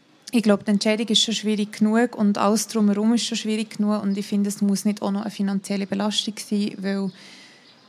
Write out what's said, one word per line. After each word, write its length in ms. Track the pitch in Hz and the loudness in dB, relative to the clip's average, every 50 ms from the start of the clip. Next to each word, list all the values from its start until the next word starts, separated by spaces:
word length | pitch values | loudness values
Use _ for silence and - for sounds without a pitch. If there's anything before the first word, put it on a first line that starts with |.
| _ _ _ _ - - | _ _ _ _ -16 -2
Ich 140 | - 233 202 | -2 2 4
glaube, 180 | 214 202 196 | 4 4 4
die 80 | - 220 | 2 0
Entscheidung 380 | 208 202 - 220 214 214 233 220 | 0 2 2 0 0 0 0 2
ist 120 | 214 - | 4 2
schon 140 | - 233 208 | 4 2 -2
schwierig 380 | - - 214 214 208 208 208 | -2 -2 -2 0 0 -2 -4
genug 420 | - - 214 214 220 226 240 240 - | -2 0 2 4 4 4 2 2 0
und 240 | - 214 202 202 - | 0 2 2 2 2
alles 300 | - 202 220 220 - - | 2 2 2 2 0 -2
drumherum 440 | - 226 208 202 202 202 220 226 240 | 0 2 2 2 2 2 2 2 2
ist 100 | 220 - | 2 0
schon 120 | - 233 208 | -2 -4 -4
schwierig 380 | - 214 214 214 220 226 - | -2 -2 -2 -2 -4 -6 -4
genug. 280 | - 208 208 214 208 202 | -2 0 0 0 0 0
Und 120 | 202 196 | -2 -2
ich 100 | 208 202 | -2 -4
finde, 240 | - 208 202 202 208 | -2 0 0 0 0
es 100 | 202 - | 0 0
muss 240 | 208 202 196 190 - | 0 0 0 2 0
nicht 180 | 214 208 - | 0 -2 0
auch 80 | 208 202 | -2 -2
noch 120 | 196 202 | -2 -2
eine 100 | 208 202 | -4 -6
finanzielle 560 | - - 196 196 196 196 - - 202 196 196 196 | -4 -4 -2 -2 -2 -2 -2 -4 -4 -4 -4 -4
Belastung 460 | 202 196 208 214 202 - - 220 208 - | -2 -2 -2 0 -2 -2 -4 -6 -8 -10
sein, 380 | - - 214 202 208 214 - - | -6 -4 -2 -2 -2 -2 -4 -6
weil 320 | 190 196 196 196 196 185 - - - - - - - - - - - - - _ _ | -6 -4 -2 -2 -4 -4 -6 -10 -20 -20 -20 -20 -20 -20 -20 -20 -20 -20 -20 _ _